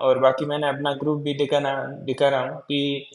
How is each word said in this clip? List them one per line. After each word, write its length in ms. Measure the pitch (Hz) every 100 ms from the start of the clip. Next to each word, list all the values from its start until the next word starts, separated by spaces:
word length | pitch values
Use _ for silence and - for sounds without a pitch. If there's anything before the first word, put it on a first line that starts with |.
और 180 | 131 131
बाकी 260 | 135 135 147
मैंने 220 | 147 147
अपना 240 | 135 143
group 280 | 139 143 147
भी 120 | 143 139
दिखाना, 380 | 139 143 139 135 127 139
दिखा 240 | 135 127 143
रहा 120 | 135
हूँ 180 | 131 -
कि 500 | - 143 143 139 139